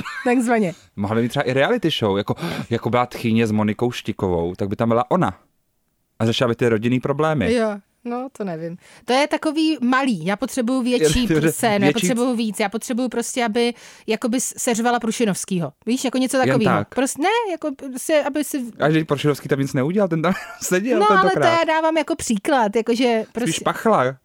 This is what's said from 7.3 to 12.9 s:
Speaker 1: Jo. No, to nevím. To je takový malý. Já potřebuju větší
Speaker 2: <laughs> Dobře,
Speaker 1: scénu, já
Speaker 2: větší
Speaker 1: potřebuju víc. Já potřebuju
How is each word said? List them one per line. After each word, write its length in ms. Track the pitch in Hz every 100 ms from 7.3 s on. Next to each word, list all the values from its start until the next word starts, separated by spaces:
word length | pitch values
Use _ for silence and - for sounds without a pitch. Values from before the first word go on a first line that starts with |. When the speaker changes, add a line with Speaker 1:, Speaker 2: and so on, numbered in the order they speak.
| 151 -
Speaker 1:
Jo. 240 | 240 220 202 _ _
No, 240 | 240 240 262
to 120 | -
nevím. 320 | 202 160 165 180 - -
To 80 | -
je 140 | 254 302
takový 500 | 311 311 302 311 311
malý. 460 | 247 254 269 190 160
Já 100 | 202
potřebuju 460 | 240 - 233 262
větší 440 | 240 247 156 196 226
Speaker 2:
<laughs> 20 |
Dobře, 240 | 156 156
Speaker 1:
scénu, 200 | - 233
já 40 | 208
Speaker 2:
větší 140 | 196 226
Speaker 1:
potřebuju 340 | 180 226 254 233
víc. 240 | 226 202
Já 80 | 202
potřebuju 400 | 220 -